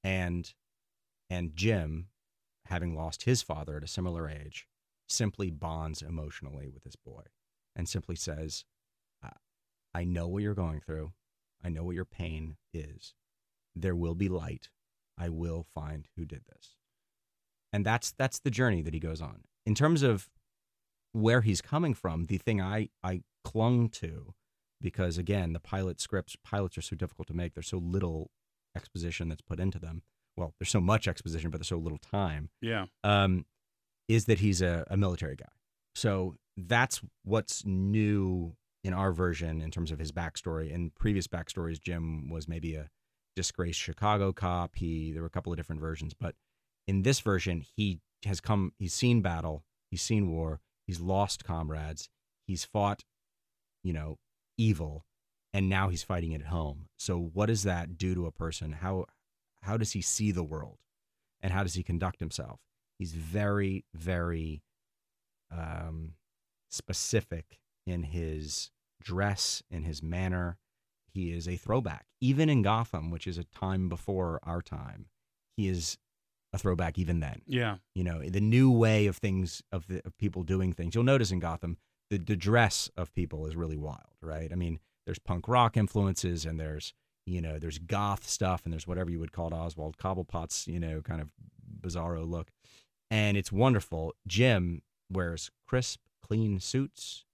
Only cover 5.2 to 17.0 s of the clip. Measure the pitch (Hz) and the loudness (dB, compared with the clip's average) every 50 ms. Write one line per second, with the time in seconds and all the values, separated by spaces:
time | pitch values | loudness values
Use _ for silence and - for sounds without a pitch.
5.2 | 120 101 - - 101 90 80 71 - 80 80 80 80 78 78 - 76 73 85 80 | 0 -2 -2 -2 -4 -4 -4 -4 -6 -6 -4 -4 -4 -6 -6 -8 -8 -6 -6 -6
6.2 | 76 73 - - - 69 76 69 69 67 67 65 _ 65 - _ _ 64 - - | -6 -8 -10 -12 -12 -12 -12 -12 -12 -12 -14 -16 _ -20 -20 _ _ -20 -20 -20
7.2 | - - _ _ _ _ _ _ _ _ _ - 87 - - 98 - - 87 82 | -20 -20 _ _ _ _ _ _ _ _ _ -6 -4 -2 -2 -4 -4 -4 -8 -6
8.2 | - - 76 76 80 78 - - - _ _ _ _ _ _ _ _ _ _ _ | -6 -6 -6 -6 -6 -8 -8 -10 -12 _ _ _ _ _ _ _ _ _ _ _
9.2 | - - - _ _ _ _ _ _ _ _ _ _ _ - 87 87 87 87 85 | -20 -20 -20 _ _ _ _ _ _ _ _ _ _ _ -6 -2 0 0 0 0
10.2 | 85 87 90 101 104 104 104 98 90 82 78 73 - - 78 78 76 80 - _ | 0 -2 -2 -2 0 0 0 0 0 -2 -2 -6 -6 -6 -6 -6 -6 -8 -12 _
11.2 | _ _ _ _ _ _ _ _ - 87 80 78 85 90 90 87 92 _ - - | _ _ _ _ _ _ _ _ -6 -6 -4 -4 -4 -4 -4 -4 -6 _ -8 -8
12.2 | 87 82 80 78 78 80 76 - _ _ - 82 73 73 73 - - - _ _ | -6 -6 -4 -6 -6 -8 -10 -14 _ _ -10 -10 -10 -10 -14 -18 -20 -20 _ _
13.2 | _ _ _ _ _ _ _ _ _ _ _ 85 82 95 87 85 85 82 82 87 | _ _ _ _ _ _ _ _ _ _ _ -2 -2 0 0 2 0 0 0 0
14.2 | 101 95 92 87 80 - - - - - _ _ _ _ _ _ _ _ _ - | 0 0 0 -2 -4 -6 -10 -10 -12 -20 _ _ _ _ _ _ _ _ _ -6
15.2 | 87 85 82 80 85 85 82 85 82 _ _ 78 76 73 76 73 73 _ _ - | -6 -4 -4 -2 -4 -4 -4 -6 -6 _ _ -10 -8 -8 -8 -10 -10 _ _ -10
16.2 | 85 76 - 69 - _ - _ - - _ _ _ _ _ _ | -10 -10 -10 -14 -16 _ -20 _ -20 -20 _ _ _ _ _ _